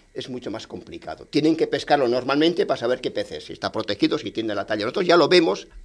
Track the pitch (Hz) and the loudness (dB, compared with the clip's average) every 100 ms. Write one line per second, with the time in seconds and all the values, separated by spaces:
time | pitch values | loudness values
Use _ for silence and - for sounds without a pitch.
0 | _ - - 127 117 107 - - - 82 | _ -14 -10 -10 -8 -10 -12 -14 -14 -14
1 | - 78 - 151 151 160 151 143 - 143 | -12 -12 -4 0 2 2 0 -2 2 2
2 | 123 123 120 143 160 120 101 - 120 127 | 4 0 0 2 2 2 0 0 0 -2
3 | 143 107 101 76 - - 101 107 110 101 | -2 -6 -6 -10 -12 -8 -6 -4 -4 0
4 | 156 160 101 101 110 101 98 110 104 202 | 0 0 -4 -6 -4 -4 -4 -2 -2 -2
5 | 180 170 143 180 170 196 - - | 4 4 6 6 4 -2 -8 -8